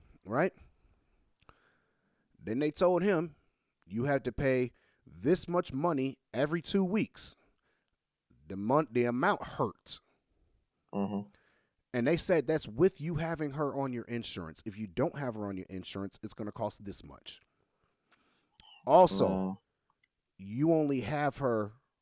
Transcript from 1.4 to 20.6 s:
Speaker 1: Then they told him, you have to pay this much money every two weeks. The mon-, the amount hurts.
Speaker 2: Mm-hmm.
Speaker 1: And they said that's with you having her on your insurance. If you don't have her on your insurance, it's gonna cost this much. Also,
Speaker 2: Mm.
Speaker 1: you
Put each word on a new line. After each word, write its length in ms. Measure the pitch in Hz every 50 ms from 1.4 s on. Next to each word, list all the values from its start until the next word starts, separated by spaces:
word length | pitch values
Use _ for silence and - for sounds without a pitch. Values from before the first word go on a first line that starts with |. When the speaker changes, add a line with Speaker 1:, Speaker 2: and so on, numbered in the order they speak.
| _ - - _ _ _ _ _ _ _ _ _ _ _ _ _ _ _ _ - -
Speaker 1:
Then 160 | 92 110 131
they 120 | 147 151
told 320 | 147 - 190 180 185 170 175
him, 320 | 208 196 160 170 165 147 _ _ _ _ _ _ _ _ _ _
you 200 | - 95 110 123
have 180 | 143 143 135 107
to 80 | 123
pay 400 | 113 - 147 135 131 127 127 120 - _ _ _ _ _ _
this 420 | - - 85 92 135 185 175 -
much 240 | - 170 175 175 - 131
money 440 | 131 156 175 160 135 131 135 - - _ _ -
every 280 | 117 143 147 160 175
two 220 | - - - 196 190
weeks. 520 | 175 185 220 - - - - - - - _ _ _ _ _ _ _ _ _ _ _ _ _ _ _ _ _ _ _ _ _ -
The 80 | - 95
mon-, 320 | 95 101 110 131 151 160 117
the 140 | 110 123 120
amount 380 | 120 120 123 151 196 196 - -
hurts. 580 | - - - 139 104 - _ _ - - - - _ _ _ _ _ _ _ _ _ _ _ _ _ _ _ _ _ -
Speaker 2:
Mm-hmm. 340 | 101 98 98 104 98 104 - - _ _ _ _ _ _ _ _ _ _ _ -
Speaker 1:
And 140 | 123 117
they 100 | 139 170
said 300 | 160 - - 185 160 131
that's 200 | 120 160 151 -
with 320 | 113 107 113 165 190 - -
you 160 | 143 165 175
having 360 | 151 165 165 165 151 156 147
her 220 | 135 151 151 139 127
on 180 | 139 139 131 123
your 100 | 120 -
insurance. 560 | - 120 117 113 - - 104 85 80 - - -
If 120 | 110 98
you 100 | 104 110
don't 300 | 98 82 - 131 - -
have 180 | 139 147 127 110
her 120 | 110 104
on 100 | 101 98
your 80 | 92 92 -
insurance, 500 | 95 92 90 - - 98 98 98 - -
it's 120 | - 107 -
gonna 180 | - 110 104
cost 320 | - - 113 104 - - 104
this 200 | 98 92 - -
much. 380 | 71 67 - - - - - _ _ _ _ _ _ _ _ _ _ _ _ _ _ _ _ _ _ _ _ _ _ _ - - - - _ _
Also, 420 | - 143 175 185 170 196 196 - 190
Speaker 2:
Mm. 280 | 190 190 - 190 190 - _ _ _ _ _ _ _ _ _ _ _ _ _ _ _
Speaker 1:
you 360 | - 98 98 107 123